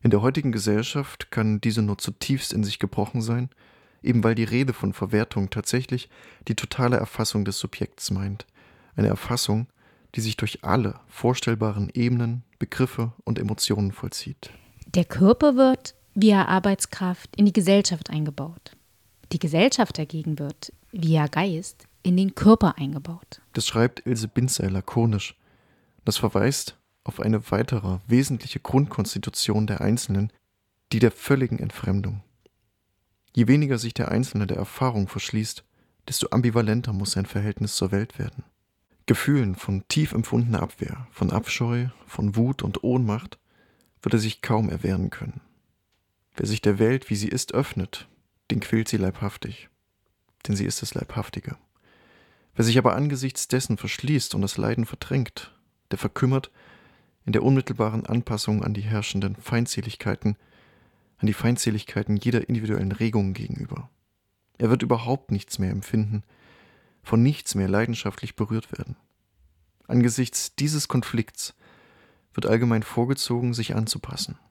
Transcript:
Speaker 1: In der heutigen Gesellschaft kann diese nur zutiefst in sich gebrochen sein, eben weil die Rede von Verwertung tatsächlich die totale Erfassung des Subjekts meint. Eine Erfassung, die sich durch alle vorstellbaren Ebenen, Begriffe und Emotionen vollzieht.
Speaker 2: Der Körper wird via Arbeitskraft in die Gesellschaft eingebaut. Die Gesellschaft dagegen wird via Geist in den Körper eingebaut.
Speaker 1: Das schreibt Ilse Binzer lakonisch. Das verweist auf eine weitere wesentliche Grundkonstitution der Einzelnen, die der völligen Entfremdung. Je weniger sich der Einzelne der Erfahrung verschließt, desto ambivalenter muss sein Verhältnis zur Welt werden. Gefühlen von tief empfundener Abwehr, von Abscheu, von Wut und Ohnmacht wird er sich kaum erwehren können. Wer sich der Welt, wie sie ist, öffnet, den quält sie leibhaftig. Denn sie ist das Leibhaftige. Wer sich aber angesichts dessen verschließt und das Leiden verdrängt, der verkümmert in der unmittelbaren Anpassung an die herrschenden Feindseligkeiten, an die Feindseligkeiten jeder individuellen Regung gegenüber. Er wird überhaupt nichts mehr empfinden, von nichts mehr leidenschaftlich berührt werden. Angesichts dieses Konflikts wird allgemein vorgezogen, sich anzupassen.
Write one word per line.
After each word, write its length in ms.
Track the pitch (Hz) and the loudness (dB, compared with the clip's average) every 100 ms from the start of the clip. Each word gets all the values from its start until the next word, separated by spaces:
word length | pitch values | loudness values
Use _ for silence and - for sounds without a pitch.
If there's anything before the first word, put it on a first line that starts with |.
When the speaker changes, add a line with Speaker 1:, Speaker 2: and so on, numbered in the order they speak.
Speaker 1:
In 80 | 123 | 6
der 100 | 101 | 4
heutigen 300 | 117 143 143 | 4 0 -2
Gesellschaft 800 | 113 104 104 120 147 139 - - | -2 2 0 0 -4 -6 -10 -6
kann 280 | - 110 107 | 0 2 2
diese 220 | 117 110 | 2 2
nur 160 | 104 101 | 0 0
zutiefst 560 | - - - 135 - | -6 -8 -2 -2 0
in 100 | - | -2
sich 160 | 101 - | -2 -2
gebrochen 420 | - - 107 123 | -4 -2 -2 -2
sein, 280 | 110 120 127 _ _ _ _ _ | -2 -2 -2 _ _ _ _ _
eben 200 | - 120 | 2 4
weil 120 | 113 113 | 4 2
die 80 | |
Rede 300 | 110 120 135 | 2 2 0
von 200 | 117 101 | 0 -2
Verwertung 560 | - 98 107 110 - 95 | -2 0 0 0 -2 -2
tatsächlich 600 | 110 - 127 127 120 - - - - - | -4 -2 -2 -2 -6 -6 -20 -20 -20 -6
die 80 | 120 | -4
totale 420 | - - 123 123 | -4 0 2 2
Erfassung 480 | 110 - 110 107 98 | 0 -2 -2 0 -2
des 120 | 98 | -4
Subjekts 540 | - - - - - | -8 -6 -8 -6 -4
meint. 340 | 95 98 101 - _ - _ _ - | -4 -4 -8 -12 _ -20 _ _ 0
Eine 120 | 104 | 2
Erfassung, 600 | 101 - 120 - 107 123 _ _ _ _ - | 2 -2 -4 0 -2 -2 _ _ _ _ -6
die 60 | |
sich 160 | 110 107 | -4 -4
durch 260 | 107 - | -6 -6
alle 360 | - 113 101 - _ | 0 0 0 -6 _
vorstellbaren 840 | - 117 127 - 113 110 104 101 | -2 0 0 0 0 0 0 -2
Ebenen, 500 | - 120 123 117 120 - _ | 0 2 2 0 -4 -8 _
Begriffe 520 | - - 127 - 117 - | -8 0 0 0 -4 -4
und 160 | - 113 | -4 -2
Emotionen 520 | 104 107 - 104 101 | -2 -2 -2 0 0
vollzieht. 600 | 101 - - - - - - _ - - | -2 -8 -8 -12 -12 -16 -20 _ -20 -2
Speaker 2:
Der 200 | 180 165 | 0 0
Körper 500 | - 190 240 302 254 | 4 6 8 6 6
wird 400 | 262 262 - _ _ | 6 4 -2 _ _
via 320 | - 214 202 - | 4 6 6 4
Arbeitskraft 920 | 190 196 196 - - 185 180 - - | 2 2 0 -2 -4 -4 -4 -8 4
in 100 | 208 | 4
die 80 | |
Gesellschaft 560 | 190 175 202 196 170 - | 6 6 6 4 -2 -4
eingebaut. 680 | 151 151 143 143 165 - - _ _ _ _ - | -2 -2 -4 -8 -10 -20 -20 _ _ _ _ -8
Die 60 | 165 | -4
Gesellschaft 580 | 160 160 226 - 214 - | 0 4 4 4 0 0
dagegen 420 | 151 160 160 151 | -6 -4 -4 -4
wird 320 | 143 - - - _ | -6 -10 -16 -18 _
via 360 | 208 165 160 147 | -2 4 4 4
Geist 580 | 156 196 160 190 - - _ | 0 0 -2 -8 -16 -20 _
in 140 | 185 180 | 2 4
den 180 | 196 | 2
Körper 440 | - 202 226 185 - | 6 8 8 6 2
eingebaut. 640 | 139 151 139 170 - - _ | -4 -6 -10 -14 -16 -20 _
Speaker 1:
Das 140 | - - | -4 -2
schreibt 400 | 113 120 - - | 2 2 2 -4
Ilse 200 | 120 110 | -2 0
Binzer 420 | - 127 - 95 | 0 0 0 -2
lakonisch. 680 | 95 - - 117 104 - - _ _ _ _ _ _ - | -2 -2 2 2 2 -4 -14 _ _ _ _ _ _ -4
Das 120 | - | 0
verweist 600 | 110 - 107 139 - - _ _ | 0 2 2 0 -6 -14 _ _
auf 160 | - - | -12 -4
eine 320 | 107 110 110 | 0 0 0
weitere 480 | 101 117 123 98 92 117 | -2 0 -2 -2 -4 2
wesentliche 520 | 120 139 127 - - | 2 2 -4 -6 -10
Grundkonstitution 1080 | - 135 143 - 101 - - - - 107 107 | 0 2 2 0 -4 -4 -6 -4 0 2 0
der 140 | 104 | 0
Einzelnen, 500 | 101 117 - 98 107 _ _ _ _ _ _ | 0 0 0 0 0 _ _ _ _ _ _
die 60 | 113 | 4
der 120 | 117 | 4
völligen 480 | - - 139 127 120 | 4 0 2 2 -2
Entfremdung. 640 | - - - 98 98 101 - _ _ _ _ _ _ _ _ _ _ - | -4 -6 -2 0 0 -6 -10 _ _ _ _ _ _ _ _ _ _ 2
Je 120 | 113 | 6
weniger 300 | 143 147 123 | 6 4 0
sich 160 | 117 | -2
der 160 | - - | -4 0
Einzelne 380 | 104 131 104 101 | 0 0 -2 -2
der 100 | - | -2
Erfahrung 500 | 98 - 131 110 95 | -4 -2 0 0 -2
verschließt, 560 | - - 110 110 - _ _ _ _ - | -4 -4 -4 -4 -8 _ _ _ _ -8
desto 220 | - - | -6 0
ambivalenter 600 | 117 120 113 107 110 120 | 2 2 2 2 0 0
muss 180 | 98 98 | -4 -2
sein 140 | - 95 | -2 -2
Verhältnis 500 | 104 104 101 107 - | -2 -4 -2 -4 -2
zur 160 | 95 | 0
Welt 260 | 98 107 - | 0 -2 -6
werden. 260 | 101 - - _ _ _ _ _ - | -8 -8 -18 _ _ _ _ _ 2
Gefühlen 500 | 113 - 143 110 90 | 2 4 2 2 -2
von 320 | - 98 - | -4 -4 -2
tief 260 | - 151 | -2 0
empfundener 480 | - 117 117 120 110 | 0 0 0 2 0
Abwehr, 460 | 82 - - 131 123 | -2 -6 -8 -8 -14
von 200 | - 92 | -2 0
Abscheu, 560 | 101 226 - 117 120 123 - - | 0 -2 -4 -2 0 -4 -8 -14
von 300 | - 104 104 | -4 -2 2
Wut 260 | 120 131 | 0 0
und 220 | 104 98 | -4 -2
Ohnmacht 540 | 117 127 120 107 170 - _ _ _ _ _ _ | 0 2 2 -2 -6 -20 _ _ _ _ _ _
wird 120 | - | 0
er 60 | 117 | 2
sich 220 | 110 - | 0 -4
kaum 280 | - 110 110 | -2 0 0
erwehren 400 | - 101 95 92 | -2 -2 0 -2
können. 320 | - - - _ _ _ _ _ _ _ _ _ - | -6 -10 -12 _ _ _ _ _ _ _ _ _ -6
Wer 100 | 101 | -2
sich 160 | 107 | 0
der 180 | 104 101 | 2 4
Welt, 300 | 113 131 - | 4 2 -2
wie 60 | 104 | -2
sie 140 | 104 | -2
ist, 240 | 127 - | -4 -2
öffnet, 540 | - 139 - 92 - - _ _ _ _ | -2 -2 -4 -6 -8 -18 _ _ _ _
den 80 | 120 | -4
quält 280 | - 113 110 | 0 0 0
sie 100 | 107 | 0
leibhaftig. 720 | 95 - 101 - - 104 - _ _ _ _ _ _ _ - | -2 -2 -8 -8 -14 -14 -20 _ _ _ _ _ _ _ -4
Denn 80 | 101 | -2
sie 100 | 101 | -2
ist 160 | - | -4
das 120 | - | -6
Leibhaftige. 640 | - - - - - - - _ _ _ _ _ _ _ _ _ - | -8 -6 -8 -8 -10 -10 -14 _ _ _ _ _ _ _ _ _ 0
Wer 100 | 113 | 4
sich 120 | 117 | 6
aber 180 | 127 104 | 4 2
angesichts 520 | 147 135 131 - - | -2 -2 -4 -6 -2
dessen 300 | 127 - 110 | -2 0 -4
verschließt 560 | 107 - 131 147 - 98 | -4 -6 0 0 0 -2
und 60 | |
das 160 | 98 - | -2 -2
Leiden 280 | 107 117 117 | -2 0 -4
verdrängt, 680 | - - 135 117 - - _ _ _ _ | -6 -4 -2 -2 -8 -18 _ _ _ _
der 60 | 98 | -6
verkümmert 540 | 110 - 127 135 - _ - - _ _ _ _ - | -6 0 2 0 -2 _ -20 -20 _ _ _ _ -2
in 80 | |
der 100 | 110 | 2
unmittelbaren 600 | - 135 - 113 107 110 - | 4 4 2 -2 0 0 -2
Anpassung 580 | 123 - 107 - 107 | -2 -2 -4 0 0
an 100 | 101 | 0
die 80 | 104 | -2
herrschenden 540 | 107 110 104 101 98 101 | -2 -2 -2 -2 -2 -4
Feindseligkeiten, 1000 | - 117 120 - 113 - 107 104 110 104 _ _ _ _ _ _ _ _ | -4 -2 -2 -4 -6 -6 -4 -2 -2 -2 _ _ _ _ _ _ _ _
an 100 | 110 | -2
die 60 | |
Feindseligkeiten 840 | 101 117 120 - 107 - - 104 104 | 0 0 0 0 -2 -4 -6 -2 0
jeder 300 | 107 113 - | 2 0 0
individuellen 440 | 120 107 101 95 | -4 -2 -2 -2
Regung 420 | 101 113 107 98 | -2 0 0 0
gegenüber. 560 | 95 - - - - - _ _ _ _ _ _ _ | -4 -8 -8 -8 -10 -12 _ _ _ _ _ _ _
Er 120 | 117 | 2
wird 120 | 123 | 2
überhaupt 500 | - 117 117 139 - | 2 0 0 -4 -2
nichts 280 | 101 - - | -6 -4 -4
mehr 120 | 95 | -4
empfinden, 520 | 98 - 110 107 107 - _ _ - _ _ _ _ | -4 -2 -2 0 -4 -8 _ _ -20 _ _ _ _
von 180 | - 113 | 0 4
nichts 340 | 123 147 - - | 4 2 -4 -2
mehr 120 | 95 | 0
leidenschaftlich 680 | 98 117 113 104 - 107 - | 2 0 -2 -6 -8 -12 -6
berührt 360 | 107 110 - | -4 -4 -6
werden. 240 | - - 123 _ _ _ _ _ _ _ _ _ | -12 -12 -14 _ _ _ _ _ _ _ _ _
Angesichts 680 | 123 120 113 123 - - - | 2 2 2 -4 -4 -8 -4
dieses 320 | 147 151 - | -2 -2 -2
Konflikts 640 | 127 - 113 110 - - - _ _ _ _ _ _ _ | -2 -2 -4 -4 -8 -12 -12 _ _ _ _ _ _ _
wird 120 | - 101 | -6 2
allgemein 380 | 113 120 113 | 2 4 2
vorgezogen, 720 | 110 - 120 135 - 120 123 | 0 -2 0 0 -2 -2 -2
sich 220 | 117 113 110 | -2 -2 -2
anzupassen. 640 | 110 - - - - - _ | -2 -4 -8 -10 -10 -10 _